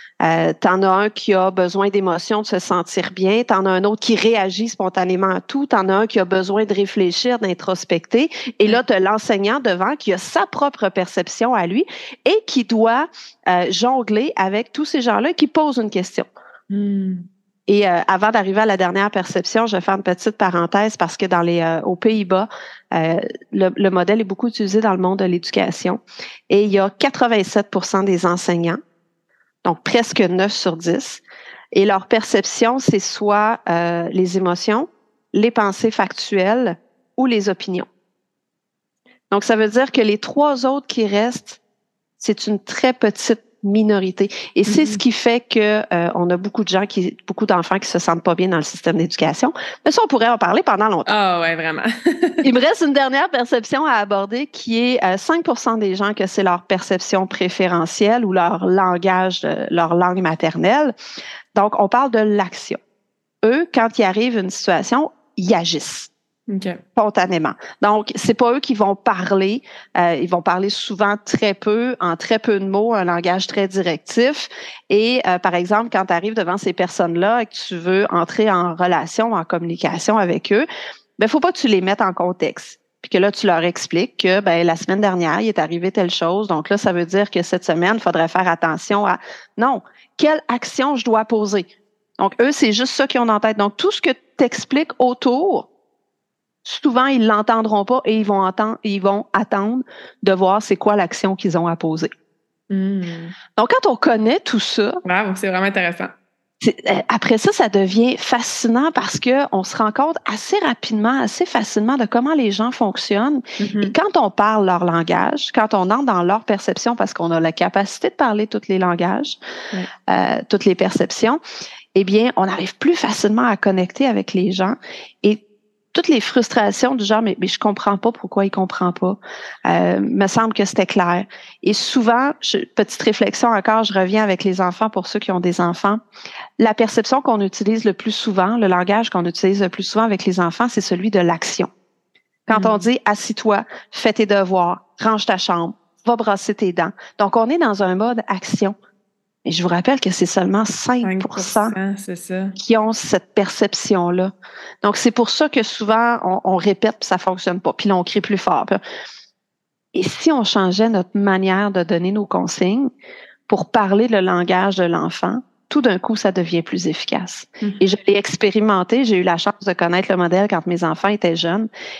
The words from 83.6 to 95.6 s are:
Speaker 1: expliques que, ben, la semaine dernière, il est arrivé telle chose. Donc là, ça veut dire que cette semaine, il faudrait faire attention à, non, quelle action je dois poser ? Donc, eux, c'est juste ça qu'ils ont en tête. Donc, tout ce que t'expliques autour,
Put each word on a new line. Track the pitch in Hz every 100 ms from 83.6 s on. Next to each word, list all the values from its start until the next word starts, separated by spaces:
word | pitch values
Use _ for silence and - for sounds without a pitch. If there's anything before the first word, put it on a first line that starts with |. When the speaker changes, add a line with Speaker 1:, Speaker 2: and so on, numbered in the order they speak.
Speaker 1:
expliques | 175 175 - 165 233 -
que, | 185 190
ben, | 196 170 170
la | 165
semaine | - 190
dernière, | 208 180 165 175
il | 220
est | 202
arrivé | 156 170 185
telle | 202 180
chose. | - 170 190 208
Donc | 160 156
là, | 202
ça | 208
veut | 175 170
dire | 190 202
que | -
cette | 175 180
semaine, | - 165 175
il | 226
faudrait | 185 175 165
faire | 185 185
attention | 165 165 160 - 202 202
à, | 175 - - - -
non, | 240 240 - _ _ -
quelle | 302 311 -
action | 240 - - 269 269
je | 233
dois | 220
poser ? | 220 220 208 202 180 _ _ _ _ -
Donc, | 196 -
eux, | 247
c'est | 302 240
juste | 208 262
ça | - 269
qu'ils | 254
ont | 233
en | 208
tête. | 220 214
Donc, | 202 202
tout | 370
ce | -
que | 339 - _ -
t'expliques | 247 - - 262 320 -
autour, | 247 247 262 254 370 277